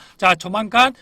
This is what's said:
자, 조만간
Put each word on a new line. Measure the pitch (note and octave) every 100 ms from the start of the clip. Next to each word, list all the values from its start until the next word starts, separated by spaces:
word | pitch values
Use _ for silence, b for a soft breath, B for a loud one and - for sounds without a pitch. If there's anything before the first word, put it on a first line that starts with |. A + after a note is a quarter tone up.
| B B
자, | F#3
조만간 | E3+ F#3 G3+ G#3+ A#3 C4 B3+